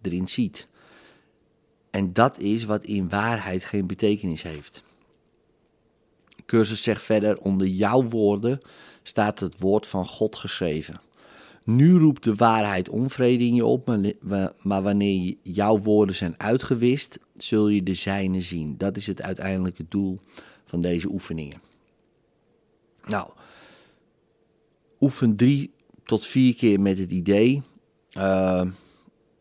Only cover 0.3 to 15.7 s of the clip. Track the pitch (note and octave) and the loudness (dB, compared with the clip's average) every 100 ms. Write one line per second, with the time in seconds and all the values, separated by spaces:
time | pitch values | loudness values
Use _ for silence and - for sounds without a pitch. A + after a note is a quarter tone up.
0.3 | - A2+ - - _ _ - - _ _ | -2 -4 -6 -20 _ _ -20 -20 _ _
1.3 | _ _ _ _ _ _ G2 F#2+ F2+ B2 | _ _ _ _ _ _ -4 -2 2 2
2.3 | - G2+ A2 A2+ G#2+ - G2+ F2+ G2+ A2+ | 2 -4 -2 -2 -4 -4 -4 -2 -2 -2
3.3 | A#2 G2 F#2 - G#2 F#2 F#2 G#2+ G#2 F#2 | -2 -4 -6 -4 -4 -4 -2 0 0 -4
4.3 | D#2+ F2 D2+ - - _ _ _ _ _ | -8 -8 -14 -16 -20 _ _ _ _ _
5.3 | _ _ _ _ _ _ _ _ _ _ | _ _ _ _ _ _ _ _ _ _
6.3 | _ - A#2 G#2 G#2+ - G#2+ - G#2+ G#2 | _ -2 2 2 0 -4 -4 0 0 2
7.3 | G#2 G2 F#2+ F#2+ F#2 G2+ B2 A#2+ A2+ G#2 | 0 0 0 0 0 2 2 2 2 2
8.3 | G2+ A2+ C3+ - - - - - - G#2 | 2 0 -4 -8 -20 -20 -20 -8 -2 -2
9.3 | G#2 F#2 - F#2+ G#2 - F#2+ F2+ - G#2+ | -2 -6 -4 0 0 -2 -6 -6 -4 -4
10.3 | - G2+ - F2 D#2 D#2 D#2 _ _ - | -4 -10 -6 -4 -4 -8 -14 _ _ -20
11.3 | - - - - A#2 D#3 F3+ D#3 C#3 A2+ | -20 -20 -10 0 4 6 8 6 4 0
12.3 | G#2 A#2 A2+ G#2 F#2+ F#2 G#2+ C3 - B2 | 2 4 4 2 0 -2 -4 -4 0 2
13.3 | B2 A#2+ A#2+ A2+ B2+ B2+ A2+ G2+ - - | 4 2 2 2 0 0 0 0 -2 -4
14.3 | G2 F#2+ - G2 G2 F#2+ G2+ G2+ F#2+ F2+ | -2 -2 -4 -4 -2 0 2 2 0 -2
15.3 | - - F#2 G2+ | -6 -8 -2 2